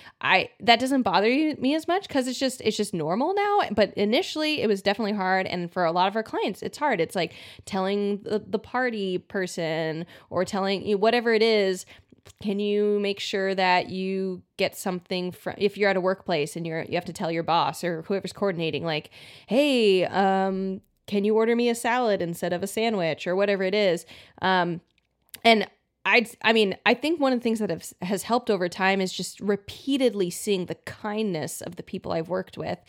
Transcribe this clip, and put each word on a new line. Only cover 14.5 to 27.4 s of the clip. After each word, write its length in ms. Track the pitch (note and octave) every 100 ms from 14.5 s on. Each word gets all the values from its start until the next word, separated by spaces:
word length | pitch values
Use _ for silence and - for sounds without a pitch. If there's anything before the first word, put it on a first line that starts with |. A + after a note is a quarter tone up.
| -
get 180 | F#3
something 560 | - G3 F3+ - F#3 F3+
from," 240 | E3 F3 -
if 200 | G3+ G3
you're 120 | G3+
at 80 | F#3+
a 40 |
workplace 540 | F3+ F#3+ - E3 D#3
and 120 | E3+ E3
you're, 160 | D#3+
you 120 | -
have 100 | E3+
to 80 | F3+
tell 180 | E3 E3+
your 120 | E3
boss 400 | D#3+ E3 C#3+ D#3
or 200 | F3 D#3+
whoever's 300 | - G3 F3+
coordinating, 500 | - G3+ E3 E3 D3
like, 260 | E3 D#3 - - - - -
"Hey, 580 | A#3+ D4 B3+ G#3+ F#3
um, 760 | E3+ F#3 G3 F#3+ F#3+ F#3+ F#3+ F#3+ - _
can 180 | - G3+
you 120 | G3+
order 200 | A3 A3+
me 140 | A#3 A#3+
a 60 |
salad 440 | A#3 A#3+ B3 A#3+ G3
instead 280 | E3+ E3+ F3
of 120 | F3
a 40 | G3
sandwich?" 600 | - A3+ G#3 E3 C#3+ -
or 80 |
whatever 260 | F#3 G3+ G3
it 140 | F#3+
is. 320 | G#3 G3 E3+ - - - -
Um, 400 | F#3 F#3 F3 E3+ - _ _ _ _ -
and 240 | A#3 A3 - _ _ _
I, 220 | F#3+ A3+ A3+ -
I 100 | -
mean, 240 | A3+ G3+ -
I 120 | -
think 240 | B3 D4 E4
one 120 | C4+
of 80 |
the 40 | B3